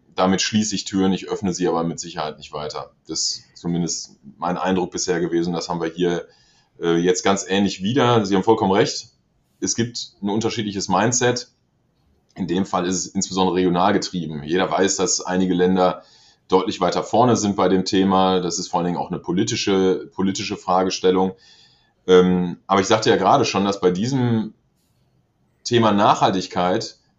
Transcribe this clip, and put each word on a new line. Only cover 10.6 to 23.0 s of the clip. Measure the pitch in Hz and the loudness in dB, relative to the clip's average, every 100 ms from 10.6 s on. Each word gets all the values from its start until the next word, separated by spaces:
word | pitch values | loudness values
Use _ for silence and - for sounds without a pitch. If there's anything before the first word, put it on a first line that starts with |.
| 104 98 90 | -6 -6 -2
Mindset. | 92 113 120 120 120 - _ _ _ _ _ _ _ _ - | 0 2 2 0 -2 -8 _ _ _ _ _ _ _ _ -10
In | 85 | -4
dem | 92 95 | -2 -2
Fall | 92 90 | -2 -2
ist | 92 | -4
es | 85 | -4
insbesondere | 98 90 95 92 87 | -6 -4 0 0 2
regional | 90 87 98 | 2 2 2
getrieben. | 101 - 90 78 76 | 0 -2 -6 -6 -8
Jeder | 73 90 87 | -2 -2 0
weiß, | 80 95 - | 0 0 0
dass | 90 - | -2 -2
einige | - 92 92 90 | -2 0 0 2
Länder | 90 92 90 - - - _ _ - | 2 4 2 0 -12 -20 _ _ 0
deutlich | 95 98 - | 0 0 -2
weiter | 90 87 | 0 0
vorne | - 127 123 104 | 0 2 4 4
sind | 104 98 | 2 2
bei | 92 | 2
dem | 95 90 | 2 2
Thema. | 95 95 95 92 92 | 2 4 4 4 2
Das | 87 85 | -2 -6
ist | 87 | -4
vor | 87 | -2
allen | 87 | -2
Dingen | 80 | -2
auch | 69 | -6
eine | 85 | -6
politische, | - 90 120 113 - 95 95 87 - | -4 -2 -2 -2 0 2 2 0 -4
politische | - 95 95 98 98 | -4 -2 -2 -6 -6
Fragestellung. | - 92 92 - 92 92 92 - _ - _ _ _ _ - | 0 0 0 0 2 2 0 -4 _ -20 _ _ _ _ 4
Ähm, | 92 90 90 87 85 - | 6 6 2 -2 -6 0
aber | 98 | 0
ich | 95 | 2
sagte | 110 | 2